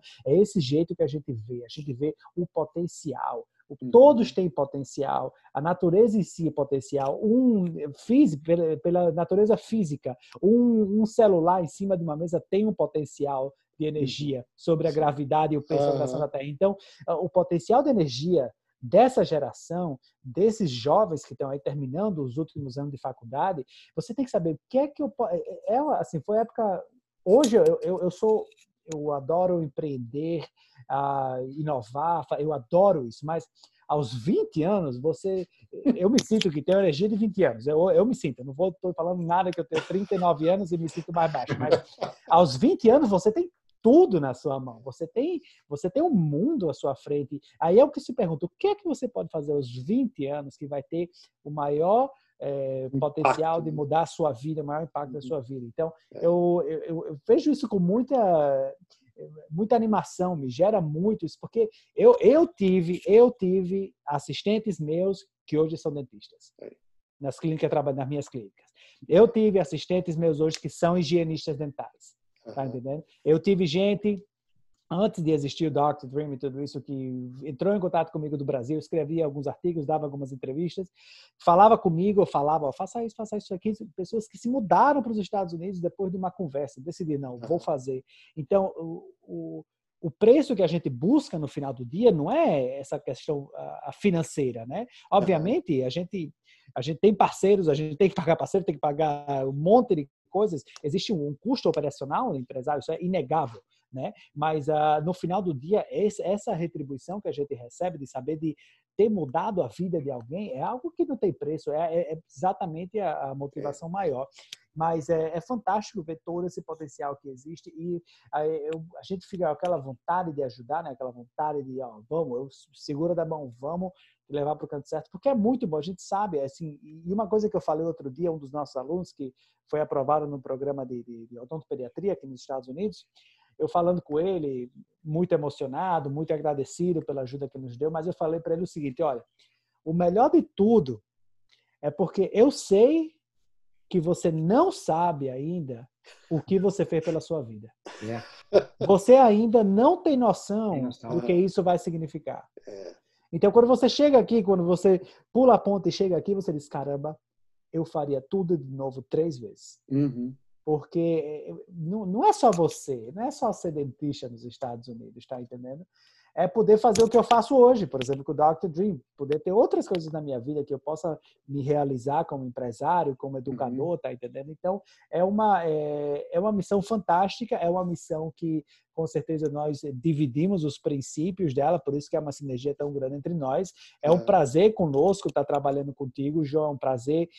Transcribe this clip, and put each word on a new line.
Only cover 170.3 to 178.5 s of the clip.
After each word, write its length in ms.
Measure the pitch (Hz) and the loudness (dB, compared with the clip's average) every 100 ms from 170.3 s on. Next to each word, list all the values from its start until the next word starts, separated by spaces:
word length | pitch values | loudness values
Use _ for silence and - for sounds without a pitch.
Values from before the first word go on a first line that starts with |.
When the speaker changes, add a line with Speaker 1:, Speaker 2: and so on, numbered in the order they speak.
| 127 | -6
Speaker 1:
vida 240 | 123 151 | -6 -6
que 100 | 147 | -6
eu 60 | 143 | -6
possa 400 | - 156 175 151 _ _ - | -6 -6 -6 -8 _ _ -10
me 120 | 139 | -6
realizar 640 | 135 147 139 131 123 147 | 0 0 0 -2 -2 -2
como 200 | 160 143 127 | -2 -6 -8
empresário, 680 | 123 123 117 143 175 147 131 | -8 -8 -4 0 0 0 -4
como 220 | 139 135 | -6 -8
educador, 540 | 127 127 127 127 160 | -8 -6 -4 -4 -4
Speaker 2:
Uhum. 60 | 165 | -4
Speaker 1:
tá 140 | 131 | -6
entendendo? 400 | 127 120 131 139 | -10 -12 -12 -14
Então, 280 | 156 180 196 - _ _ | -8 -6 -6 -8 _ _
é 140 | 156 | -2
uma, 400 | 185 208 214 190 170 | 0 2 2 2 0
é, 640 | 151 147 147 147 143 - | -2 -2 -4 -4 -4 -4
é 80 | 170 | -2
uma 140 | 208 | 0
missão 280 | 208 175 202 | 0 0 0
fantástica, 760 | 180 226 - 175 190 - 226 226 | 0 -2 0 2 2 -2 -6 -2
é 120 | 170 | 0
uma 160 | 180 | 0
missão 480 | 180 165 - 160 160 - | -2 -6 -6 -6 -8 -6
que, 280 | 165 | -4